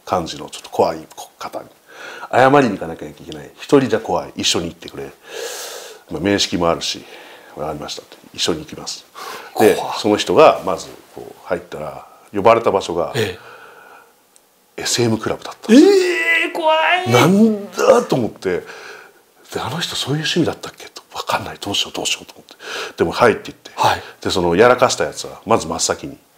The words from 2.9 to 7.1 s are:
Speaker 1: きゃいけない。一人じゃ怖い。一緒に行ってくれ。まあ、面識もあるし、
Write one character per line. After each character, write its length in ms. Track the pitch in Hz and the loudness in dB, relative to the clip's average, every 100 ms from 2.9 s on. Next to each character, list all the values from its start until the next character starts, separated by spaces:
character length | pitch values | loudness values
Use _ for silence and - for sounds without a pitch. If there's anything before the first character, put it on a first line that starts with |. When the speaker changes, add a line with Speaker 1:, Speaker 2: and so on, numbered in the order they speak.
| 80 | -10
Speaker 1:
き 60 | |
ゃ 40 | 76 | -14
い 60 | |
け 180 | - 71 | -16 -16
な 120 | 78 | -16
い。 60 | 71 - | -16 -18
一 80 | - 143 | 2 4
人 20 | |
じ 140 | 127 104 | 4 -2
ゃ 40 | |
怖 260 | - 87 73 | -2 -4 -4
い。 60 | - | -6
一 120 | 98 | -2
緒 140 | 101 | -2
に 60 | 85 | -4
行 60 | |
っ 40 | 87 | -10
て 120 | - | -16
く 80 | - | -14
れ。 140 | 69 - - - - - - - - - _ | -14 -16 -16 -12 -12 -12 -12 -14 -18 -20 _
ま 80 | 90 | -4
あ、 20 | |
面 200 | 92 101 | 0 0
識 180 | - 90 | 0 0
も 120 | 85 | 0
あ 40 | 80 | 0
る 60 | |
し、 240 | - - - | -4 -10 -12